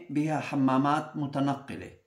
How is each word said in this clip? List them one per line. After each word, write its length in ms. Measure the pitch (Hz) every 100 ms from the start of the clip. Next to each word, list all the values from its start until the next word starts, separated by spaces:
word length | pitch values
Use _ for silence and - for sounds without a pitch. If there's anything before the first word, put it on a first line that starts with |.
| -
بها 300 | 143 156 147
حمامات 760 | - 139 135 131 143 151 151 156
متنقلة 760 | 139 143 139 131 - 85 90 -